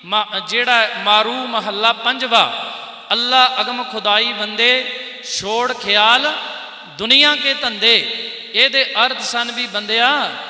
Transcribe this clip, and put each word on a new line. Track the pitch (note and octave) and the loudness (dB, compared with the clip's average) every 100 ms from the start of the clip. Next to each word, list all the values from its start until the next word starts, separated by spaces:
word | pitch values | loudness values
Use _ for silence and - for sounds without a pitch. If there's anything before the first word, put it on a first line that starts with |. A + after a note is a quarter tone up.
ਮਾ-, | E3+ G#3+ G3+ F#3+ G3 | 0 -2 0 -6 -2
ਜਿਹੜਾ | A3+ B3 A#3 G#3+ G3 | 0 4 4 4 0
ਮਾਰੂ | G3 G#3+ A3 | 4 4 4
ਮਹੱਲਾ | B3+ B3+ A#3 G3+ G3+ A3+ | -2 -4 -4 -2 0 0
ਪੰਜਵਾ, | A3 A#3 C4 B3+ A3+ D3+ - - - - - - | 2 -2 -2 2 4 4 -2 -8 -12 -14 -16 -4
"ਅੱਲਾ | A3 A#3+ B3+ B3+ G3 | -2 2 4 4 2
ਅਗਮ | G#3+ A#3+ | -4 -4
ਖੁਦਾਈ | B3 A3 G#3 G#3 A#3 | -6 -4 0 2 0
ਬੰਦੇ | G#3+ G#3 G#3+ A#3 B3+ B3 - - - - - | -4 -6 0 2 2 -2 -10 -12 -14 -8 -6
ਛੋੜ | G3 A3+ B3 | -2 -2 -2
ਖਿਆਲ | B3 G3+ G#3 A3 B3 D4 D#4 - - - - - C#3+ | -4 0 4 4 4 0 -4 -10 -12 -14 -16 -18 -8
ਦੁਨੀਆ | A3 C4+ D4 D4 | 2 4 6 2
ਕੇ | C#4 | -2
ਧੰਦੇ।" | C4+ B3+ G#3 A3 A3 B2+ - - - - | -2 -4 0 4 4 2 -8 -10 -14 -4
ਇਹਦੇ | G#3 C4+ C4+ B3+ G3+ B3 | 2 2 2 0 0 0
ਅਰਥ | B3+ | 0
ਸਨ | - A#3+ A#3+ | -4 -4 -4
ਵੀ | A#3 A#3+ | -6 -6
ਬੰਦਿਆ | G3+ G#3 A3+ A#3+ C#4+ G3 C3 | -6 -2 2 2 2 -2 -6